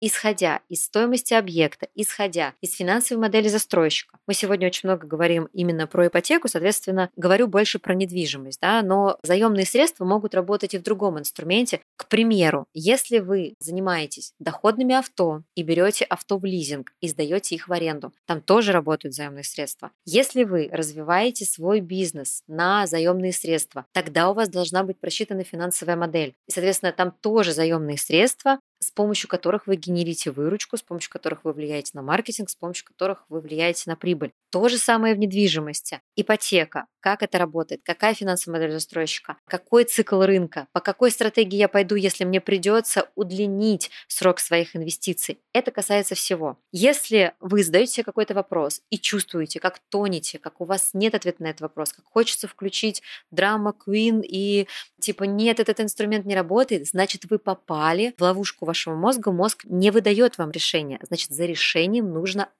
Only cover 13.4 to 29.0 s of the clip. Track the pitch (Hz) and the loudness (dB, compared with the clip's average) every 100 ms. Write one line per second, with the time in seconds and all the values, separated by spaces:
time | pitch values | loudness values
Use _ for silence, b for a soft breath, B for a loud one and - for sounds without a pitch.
13.4 | 170 - 156 180 190 175 147 - - - | -2 -8 -8 -4 -2 -2 -4 -8 -14 -10
14.4 | 160 - 208 220 254 254 254 - 175 156 | -8 0 0 2 2 2 0 0 0 -2
15.4 | - - 160 165 185 208 - 180 - 196 | -6 -8 0 2 4 2 -2 -4 -2 -4
16.4 | 190 185 147 143 127 - 170 147 151 180 | -2 -4 -4 -8 -10 -10 -8 -4 -2 -2
17.4 | - 165 - 175 165 151 135 - - 165 | -2 -8 -4 -4 -2 -4 -10 -12 -6 -4
18.4 | - 202 214 180 151 156 147 135 147 139 | 2 4 4 2 2 -2 -4 -10 -10 -10
19.4 | 139 - 143 - - - - 180 269 254 | -10 -8 -8 -8 -12 -16 -2 0 2 2
20.4 | 226 180 147 160 156 151 151 175 233 247 | 0 0 -2 -4 -6 -6 -2 0 0 -2
21.4 | 196 - 165 214 175 185 180 156 135 - | -6 -4 0 0 0 -4 -4 -4 -8 -10
22.4 | - 156 175 202 196 165 165 180 185 175 | -8 -2 0 2 0 0 2 2 0 -2
23.4 | - 160 - 139 127 - 156 151 175 202 | -2 -2 -2 -10 -6 -4 -2 2 2 2
24.4 | 220 180 175 180 190 190 - - 214 190 | 0 -2 -2 0 -2 -4 -6 -6 -4 -6
25.4 | 180 165 175 175 165 170 170 165 147 - | -6 -6 -4 -2 -2 -2 0 0 -2 -6
26.4 | - - 180 190 185 165 180 - 214 220 | -8 -2 0 2 0 0 -2 -2 0 2
27.4 | 185 151 160 165 151 147 - 160 233 - | 2 2 2 0 -2 -4 0 4 4 2
28.4 | 277 269 - _ - - | 0 0 -2 _ -6 -2